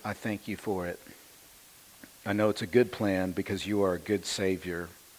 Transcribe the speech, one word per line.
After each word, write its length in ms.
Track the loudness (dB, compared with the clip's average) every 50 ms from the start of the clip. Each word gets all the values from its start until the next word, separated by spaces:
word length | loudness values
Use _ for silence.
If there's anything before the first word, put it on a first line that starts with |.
| -6
I 80 | -6 -6
thank 340 | -4 -4 -4 -4 -4 -4 -6
you 80 | -8
for 300 | -6 -4 -2 -2 -2 -2
it. 140 | -4 -6 -8 -12 -18 -20 -20 -20 -20 -20 -20 -20 -20 -20 -20 -20 -20 -20 -20 -20 -20 -20 -20 -20 -20 -20 -10 -4
I 100 | -2 0
know 160 | 2 4 2
it's 120 | 2 0
a 60 | -4 4
good 240 | 6 6 6 6
plan 400 | 2 0 0 2 2 2 2 0
because 340 | -2 -2 -2 -2 -4 -4 -2
you 160 | -2 2 2
are 140 | 4 4 2
a 40 | 0
good 240 | 0 0 0 0 0
Savior. 640 | -4 -4 0 0 0 0 0 -2 -6 -6 -6 -6 -8 -12 -18 -20 -20 -20